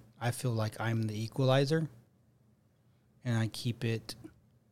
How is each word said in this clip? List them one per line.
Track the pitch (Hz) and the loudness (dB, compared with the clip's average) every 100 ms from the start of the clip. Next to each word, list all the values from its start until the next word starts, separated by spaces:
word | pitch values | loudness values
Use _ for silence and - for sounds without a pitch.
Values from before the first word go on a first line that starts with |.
| - - | -12 -4
I | 117 | -4
feel | - 127 | -2 -2
like | 113 107 - | 0 -2 -2
I'm | 110 113 | -2 0
the | 110 107 | -2 -4
equalizer, | 110 - 131 131 143 160 156 - - _ _ _ _ _ _ _ _ _ _ _ | -4 0 4 4 4 2 0 -6 -20 _ _ _ _ _ _ _ _ _ _ _
and | 127 113 | -2 0
I | 110 | 0
keep | - 120 110 117 | -2 -4 -2 -2
it. | 113 - - - - _ _ _ | -2 -4 -14 -16 -20 _ _ _